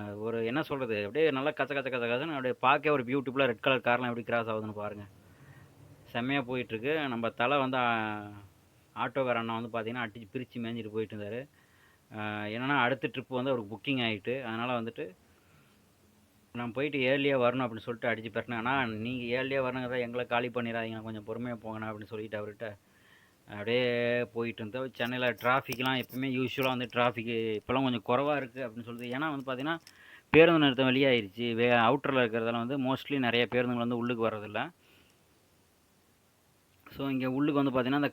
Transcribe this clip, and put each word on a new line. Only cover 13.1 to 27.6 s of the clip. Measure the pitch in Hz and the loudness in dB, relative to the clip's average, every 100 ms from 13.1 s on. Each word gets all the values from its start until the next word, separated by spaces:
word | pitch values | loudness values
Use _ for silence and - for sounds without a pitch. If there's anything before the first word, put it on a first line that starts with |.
| 131 120 | -6 -6
வந்து | 127 135 | -2 0
அவருக்கு | 123 104 107 | 0 -2 -8
புக்கிங் | - 135 | -2 0
ஆயிட்டு, | 117 107 123 131 | 0 -2 -4 -4
அதனால | 120 113 123 123 | -4 -4 -2 -2
வந்துட்டு | 113 127 175 185 _ _ _ _ _ _ _ _ _ _ _ _ _ | -4 -8 -12 -14 _ _ _ _ _ _ _ _ _ _ _ _ _
நான் | 120 120 | -8 -6
போயிட்டு | 113 147 139 | -4 -2 0
ஏர்லியா | 127 139 139 135 | 2 4 4 4
வரணும் | 120 127 | 4 2
அப்படின்னு | 123 110 | -2 -4
சொல்லிட்டு | 127 117 123 | -8 -4 -2
அடிச்சு | 110 113 | -2 -2
பெரட்டினேன். | 113 110 | -6 -4
"அண்ணா, | 117 120 139 120 | -4 0 0 0
நீங்க | 107 117 127 120 123 | -2 -4 -6 -2 -2
ஏர்லியா | 135 139 | 0 0
வரணுங்கிறத | 127 127 123 127 | -2 -2 -4 -4
எங்களை | 120 123 123 | -4 -4 -2
காலி | 120 123 | 0 0
பண்ணிடாதீங்க, | 120 117 113 113 110 | -2 -4 -4 -4 -6
கொஞ்சம் | 113 110 104 | -8 -10 -8
பொறுமையா | 113 123 | -6 -6
போங்கண்ணா" | 117 113 110 110 | -8 -8 -8 -8
அப்படின்னு | 107 | -8
சொல்லிட்டு | 107 110 107 107 104 | -8 -10 -6 -6 -8
அவர்கிட்ட | 104 113 101 _ _ _ - _ _ - | -8 -10 -12 _ _ _ -20 _ _ -14
அப்படியே | 104 104 123 123 120 120 120 120 | -6 0 2 2 2 2 0 0
போயிட்டு | 117 117 113 107 | -2 -4 -4 -8
இருந்தோம். | 127 131 | -6 -6
சென்னையில | - 120 127 123 | -4 -2 0 0
டிராஃபிக்லாம் | 110 120 135 - 117 131 131 | 2 2 2 2 -2 0 -2
எப்பவுமே | 113 123 135 127 127 | -4 -4 -2 -2 -2
யூசுவலா | - 131 | 0 0
வந்து | 123 120 | 0 -2
டிராஃபிக் | 120 123 120 113 113 113 | 2 2 0 -2 -2 -2
இப்போலாம் | 107 | -2